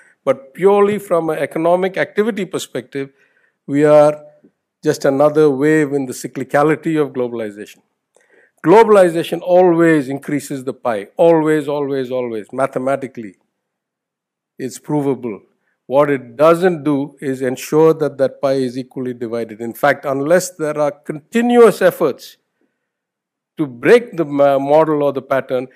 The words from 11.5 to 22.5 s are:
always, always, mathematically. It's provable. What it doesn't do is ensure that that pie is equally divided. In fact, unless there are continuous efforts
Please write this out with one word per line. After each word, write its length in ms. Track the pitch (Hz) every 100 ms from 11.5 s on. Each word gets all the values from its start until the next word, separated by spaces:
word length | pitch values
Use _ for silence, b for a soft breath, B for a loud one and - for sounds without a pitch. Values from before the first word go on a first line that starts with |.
| 156 139
always, 420 | 147 139 139 123
always, 380 | 127 123 113 95
mathematically. 840 | 127 135 135 131 135 131 120 107 - _ _ _ _ _ _ _ _ _ _ _ -
It's 220 | 127 -
provable. 600 | - 151 139 120 117 95 _ _ _ _ -
What 240 | 131 147
it 280 | 139 123 117
doesn't 480 | 156 170 190 165 143
do 320 | 139 143 -
is 220 | 147 131
ensure 520 | 131 131 - 151 160 156
that 220 | 143 135
that 240 | 131 -
pie 120 | 139
is 240 | 135 127 123
equally 360 | 123 - 127
divided. 460 | 120 117 117 113 107
In 140 | 117
fact, 320 | 110 143 139 147
unless 460 | 135 143 180 170
there 280 | - 151 147
are 120 | 147
continuous 920 | 143 - 151 - 233 240 240 226 -
efforts 560 | 185 - 156 - - - _